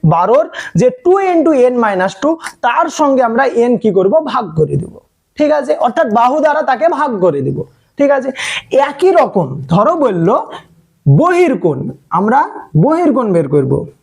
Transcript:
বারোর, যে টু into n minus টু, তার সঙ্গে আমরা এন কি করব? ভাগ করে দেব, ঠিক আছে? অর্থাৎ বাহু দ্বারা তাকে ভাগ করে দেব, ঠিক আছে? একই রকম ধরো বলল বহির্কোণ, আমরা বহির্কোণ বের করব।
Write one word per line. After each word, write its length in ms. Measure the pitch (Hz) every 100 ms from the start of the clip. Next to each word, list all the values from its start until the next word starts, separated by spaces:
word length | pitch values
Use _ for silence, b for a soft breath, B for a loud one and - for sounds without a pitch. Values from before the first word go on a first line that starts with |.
| 160
বারোর, 320 | 165 185 254 330 B B 170
যে 80 | 247 254
টু 100 | 359 392 381
into 180 | 349 311 285 247
n 40 | 247
minus 300 | 226 190 185 -
টু, 80 | 294 320 B B 247
তার 200 | 285 339 -
সঙ্গে 220 | 294 269 240
আমরা 140 | 233 269 226
এন 100 | 240 233
কি 60 | 220 190
করব? 160 | 185 302 302
ভাগ 140 | 240 208 160
করে 160 | 147 143
দেব, 120 | - - _ _ _ -
ঠিক 140 | 294 302
আছে? 140 | 262 302 247
অর্থাৎ 220 | 220 294 208
বাহু 180 | 247 302
দ্বারা 180 | 302 294 302
তাকে 160 | 247 330 302
ভাগ 140 | 302 214
করে 160 | 175 143 131
দেব, 120 | - - _ _ _
ঠিক 120 | 185 185
আছে? 120 | 277 254 B B B 508 277
একই 220 | 277 359 349
রকম 280 | 247 202 143 135 -
ধরো 200 | 170 233 339
বলল 260 | 269 185 165 262 - B B _ _ _ -
বহির্কোণ, 760 | 139 330 359 349 196 175 135 175 - _ 170
আমরা 220 | 202 262 320 - - 151
বহির্কোণ 440 | 214 320 339 247 226 170
বের 120 | 143
করব। 200 | 143 131 139 165 _